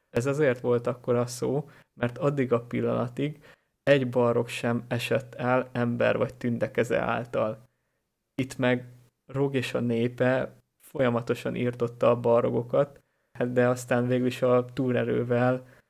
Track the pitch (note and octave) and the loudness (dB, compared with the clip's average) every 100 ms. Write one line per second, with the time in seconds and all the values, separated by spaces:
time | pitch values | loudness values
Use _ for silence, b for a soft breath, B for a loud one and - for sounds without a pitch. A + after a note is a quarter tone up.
0 | _ - B2+ C#3 D3 A#2+ B2+ A#2+ A#2+ A#2+ | _ -2 -2 2 2 2 0 0 0 -6
1 | - A#2+ A#2+ - B2+ C3+ - B B - | 0 0 0 -4 -2 -2 -4 B B -6
2 | A#2+ B2 C#3+ C#3+ B2+ A#2+ - A#2+ A#2 A#2+ | -6 0 -2 0 0 0 0 -4 -2 -2
3 | A#2+ - C#3+ D3+ b b b _ - C#3+ | -4 -4 -6 -6 b b b _ 2 4
4 | B2+ B2 A#2+ A#2 A#2+ - B2 A#2+ A#2+ A#2+ | 4 2 2 2 -2 -4 -2 -2 -2 -4
5 | - A#2 - - B2 B2+ B2 B2 A#2+ A#2+ | 0 -2 -2 -6 0 0 0 -2 -2 2
6 | A#2 A2+ A#2 - B2 A#2 A2 - A#2 A2+ | 2 2 -2 -4 -4 -2 -2 -2 0 0
7 | A#2+ A#2 A#2+ C3+ A2 A2+ - _ _ _ | 0 -4 -4 -2 -2 -4 -14 _ _ _
8 | _ _ _ - B2+ - B2+ B2+ B2 - | _ _ _ -8 -8 -2 0 0 -4 -20
9 | _ _ _ C3+ C#3 C#3 A#2+ B2+ A#2+ A#2 | _ _ _ -4 -2 -2 -2 -2 -2 0
10 | A#2+ B2 B2+ C3 - - _ _ - - | -2 0 0 0 -2 -10 _ _ -16 0
11 | B2+ A#2 A#2 B2 - A#2+ B2 A#2+ A#2 A#2+ | 0 0 -2 -4 -4 -2 -4 -2 -4 2
12 | - A#2+ A#2+ A#2 B2 B2 A#2+ C#3 C#3+ - | 2 4 4 4 4 -2 0 0 0 -4
13 | _ _ _ - B2 B2 B2 B2 - A#2+ | _ _ _ -6 -2 2 2 0 0 0
14 | B2 B2+ B2 B2 B2+ B2 B2 - B2+ A#2+ | 2 2 0 0 2 2 2 -4 -2 0
15 | A#2+ B2 A#2+ A#2+ B2 B2+ B2+ b b | 0 -2 0 2 2 0 -6 b b